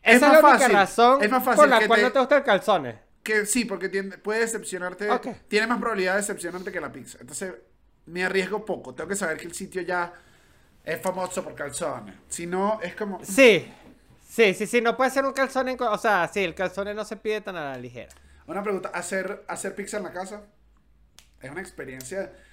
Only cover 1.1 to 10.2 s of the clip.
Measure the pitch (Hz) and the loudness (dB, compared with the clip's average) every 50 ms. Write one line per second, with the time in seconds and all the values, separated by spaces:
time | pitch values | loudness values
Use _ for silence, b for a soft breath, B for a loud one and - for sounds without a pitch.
1.1 | 262 277 247 208 262 254 247 277 233 - 302 277 254 226 214 208 226 214 247 254 | 6 4 2 2 0 0 2 2 6 6 6 6 6 4 4 4 4 4 4 2
2.1 | 254 269 247 240 294 277 277 247 208 185 - - 202 170 139 123 110 - _ _ | 2 2 2 4 2 2 4 2 0 2 2 2 0 0 0 -6 -10 -12 _ _
3.1 | _ _ _ - 220 214 202 202 - 247 226 240 196 175 185 190 175 196 196 196 | _ _ _ -2 -2 0 0 0 -2 -2 -2 -2 -6 -6 -6 -6 -6 -6 -6 -8
4.1 | 185 - _ 202 214 226 233 - 226 214 165 - 185 180 180 180 180 180 202 208 | -14 -12 _ -6 -2 -2 -2 -2 -4 -8 -8 -10 -10 -8 -8 -10 -8 -6 -2 -2
5.1 | 240 240 - 262 196 - _ - 208 214 220 226 240 202 - 233 220 196 185 185 | -2 -2 -2 -8 -14 -14 _ -2 0 0 0 0 -2 -2 -2 -4 -2 0 0 0
6.1 | 190 208 202 214 196 - 170 170 175 185 185 202 180 175 151 135 127 139 120 - | 0 0 -2 -4 -8 -8 -8 -10 -10 -10 -12 -8 -8 -8 -8 -8 -12 -14 -18 -18
7.1 | - - 120 - 147 - 202 185 170 - _ _ _ _ _ _ _ _ _ 156 | -20 -20 -20 -16 -12 -10 -10 -10 -12 -16 _ _ _ _ _ _ _ _ _ -12
8.1 | 165 180 185 185 185 190 185 185 208 214 208 - 180 - - 131 127 - 160 170 | -8 -4 -4 -2 0 -2 -2 -2 -6 -6 -6 -6 -8 -8 -8 -16 -12 -12 -8 -8
9.1 | 196 196 196 160 156 151 - 170 170 - 190 - - 185 175 170 180 180 175 175 | -6 -4 -4 -4 -4 -6 -10 -14 -12 -12 -14 -10 -10 -8 -6 -4 -4 -4 -4 -6
10.1 | b b | b b